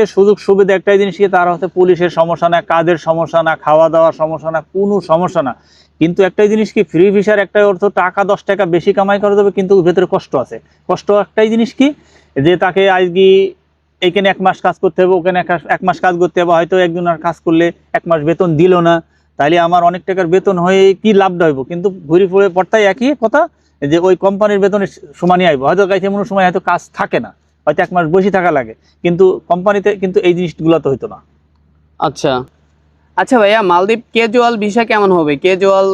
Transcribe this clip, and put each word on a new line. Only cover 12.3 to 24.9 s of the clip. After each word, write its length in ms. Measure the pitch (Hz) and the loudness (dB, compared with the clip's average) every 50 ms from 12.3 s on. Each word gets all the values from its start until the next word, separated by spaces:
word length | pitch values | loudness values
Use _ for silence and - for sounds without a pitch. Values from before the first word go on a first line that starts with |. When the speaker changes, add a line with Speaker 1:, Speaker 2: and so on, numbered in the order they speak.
| - | -6
Speaker 1:
যে 180 | 139 139 165 180 165 | -2 0 2 2 2
তাকে 260 | 202 185 170 190 196 196 | 0 -2 0 0 2 2
আজকে 360 | 185 185 185 180 170 185 190 190 190 190 196 190 - _ _ _ _ _ _ _ _ - | 2 2 0 0 0 2 4 4 4 4 2 0 -4 _ _ _ _ _ _ _ _ -4
এইখানে 260 | 180 180 170 202 190 196 | -2 -2 0 0 0 0
এক 100 | 180 - | 0 0
মাস 160 | 190 185 180 - - | 0 -2 -2 -2 -2
কাজ 100 | 185 170 _ | -4 -4 _
করতে 200 | - 185 - - | -4 -4 0 0
হবে, 120 | 185 180 190 | 0 2 2
ওখানে 240 | 180 160 185 180 180 | 0 0 -2 -2 -2
এক, 100 | 165 170 180 160 - 208 | -2 -2 -4 -6 -4 -4
এক 120 | 185 160 190 | -6 -4 -2
মাস 140 | 185 170 - | -2 -2 -2
কাজ 140 | - 185 180 170 | -2 -2 0 0
করতে 200 | 180 165 - 185 | -2 -2 0 -2
হবে, 100 | 175 170 | 0 0
হয়তো 240 | 170 165 175 165 190 185 | 2 0 0 0 0 0
একজন 280 | 180 170 165 180 175 175 | 0 0 -2 -4 -4 -4
আর 100 | 165 156 | -4 -4
কাজ 200 | 160 170 160 - | -4 -8 -8 -6
করলে 260 | - 175 165 160 170 170 165 _ _ _ - | -4 -2 0 2 0 0 -2 _ _ _ -8
এক 100 | 170 - | -6 -2
মাস 140 | 175 165 160 143 | -2 -2 -2 0
বেতন 260 | 160 165 - 190 175 160 143 | -2 -2 -2 0 0 2 2
দিল 160 | 175 185 185 175 170 165 | 4 4 4 2 2 2
না, 80 | 170 165 - _ _ _ _ _ _ - | 0 0 -2 _ _ _ _ _ _ -4
তাইলে 180 | 139 147 170 170 | -2 0 0 0
আমার 220 | 170 170 180 175 175 | 0 0 0 2 0
অনেক 180 | 170 175 185 - | 0 -2 -2 -6
টাকার 220 | - 185 190 185 165 | -6 -4 -2 -2 0
বেতন 280 | 170 190 190 202 190 175 | 0 0 0 0 -2 0
হয়ে 260 | 170 180 190 190 190 196 190 | 0 0 2 4 4 4 2
কি 160 | - - 220 208 | 2 0 2 2
লাভটা 300 | 196 190 190 180 170 170 | 2 2 0 0 0 0
হইব? 140 | 160 143 131 127 | 0 0 -2 -6
কিন্তু 240 | 127 175 175 175 202 185 190 165 139 | -8 -8 -6 -4 -6 -6 -6 -6 0
ঘুরে 180 | 160 180 196 175 | 0 2 2 2
ফিরে 220 | 180 196 202 196 | 2 2 0 0
পড়তাই 340 | 170 185 185 - - 220 208 | 0 -2 -4 0 0 0 2
একই 320 | 196 190 - 240 269 302 - | 0 0 0 -2 -4 -2 -2
কথা, 200 | 233 220 277 285 339 320 _ _ _ _ _ - | -4 -2 0 0 -2 -2 _ _ _ _ _ -10
যে 160 | 143 143 151 170 | -6 -2 0 0
ওই 160 | 170 185 185 | 2 2 0
কোম্পানির 440 | - 190 196 202 190 214 208 208 196 | 2 0 -2 -2 0 -2 0 0 0
বেতনের 300 | 196 196 196 208 196 - | 0 0 0 -2 -4 -4